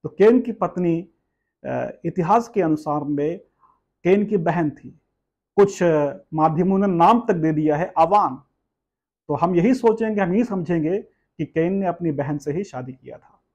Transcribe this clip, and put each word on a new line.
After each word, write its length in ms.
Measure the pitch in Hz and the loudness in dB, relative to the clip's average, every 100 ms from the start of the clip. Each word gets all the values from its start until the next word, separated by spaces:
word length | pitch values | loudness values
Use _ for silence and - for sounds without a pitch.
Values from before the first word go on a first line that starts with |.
तो 60 | 143 | -12
केन 320 | - 208 247 | 4 6 6
की 100 | 233 | 0
पत्नी, 580 | 208 170 180 175 165 185 _ _ _ _ _ 131 | -4 -6 -2 -2 -2 -6 _ _ _ _ _ -8
अ, 340 | 127 123 - 165 | -6 -6 -8 -8
इतिहास 420 | - 165 226 233 | -4 0 0 0
के 140 | 202 | -2
अनुसार 420 | 165 151 151 147 | 0 -2 -2 -6
में 360 | 143 143 147 185 _ _ _ _ _ _ | -4 -2 -2 -4 _ _ _ _ _ _
केन 220 | 170 202 208 | 0 2 2
की 120 | 208 | -2
बहन 320 | 170 165 151 | 0 0 -2
थी। 200 | - 123 - _ _ _ _ _ - | -6 -20 -20 _ _ _ _ _ 2
कुछ, 280 | 196 - | 2 2
अ, 300 | 175 151 147 - _ | 2 2 0 -4 _
माध्यमों 440 | 156 160 156 180 190 | 0 0 2 0 2
ने 100 | 202 | 0
नाम 380 | 170 180 240 233 | 4 4 4 2
तक 60 | |
दे 180 | 175 160 | 0 0
दिया 240 | 156 156 147 | 0 0 0
है 180 | 185 - | -2 0
अवान। 380 | 165 208 165 - _ _ _ _ _ _ _ _ - | 2 4 2 -4 _ _ _ _ _ _ _ _ -6
तो 80 | 143 | -2
हम 200 | 175 175 | 0 2
यही 180 | 202 | 2
सोचेंगे, 480 | 262 233 220 226 208 | 2 2 0 -2 -2
हम 120 | 180 | 0
यही 100 | 196 | 0
समझेंगे 540 | 247 196 160 170 151 196 - _ _ - | 0 -4 -2 -2 -2 -4 -8 _ _ -10
कि 80 | 151 | -4
केन 280 | 160 170 | -2 0
ने 120 | 196 185 | 0 -2
अपनी 260 | 170 170 | -2 -4
बहन 260 | 143 139 147 | -4 -4 -6
से 140 | 147 | -4
ही 120 | 151 | -6
शादी 300 | - 127 127 | -8 -10 -12
किया 240 | 131 131 127 | -16 -18 -20
था। 260 | _ _ _ | _ _ _